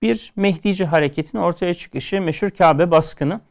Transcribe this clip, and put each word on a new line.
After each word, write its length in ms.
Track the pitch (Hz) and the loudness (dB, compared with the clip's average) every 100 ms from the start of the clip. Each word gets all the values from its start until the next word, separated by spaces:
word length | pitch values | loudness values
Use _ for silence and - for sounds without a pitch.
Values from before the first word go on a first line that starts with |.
bir 300 | 220 226 - - | -2 -2 -6 -2
Mehdici 480 | 196 165 208 190 | 0 0 -2 -2
hareketin 540 | 175 160 147 147 156 220 | 0 2 2 -2 -6 -4
ortaya 360 | 175 175 180 | -2 -2 -4
çıkışı, 460 | 175 - 135 - 196 | -4 -8 -10 -6 -4
meşhur 300 | 175 151 202 | -2 -2 -4
Kabe 400 | - 165 143 175 | 2 4 4 4
baskını. 500 | 160 156 - 143 214 - | 4 2 -2 -4 -4 -10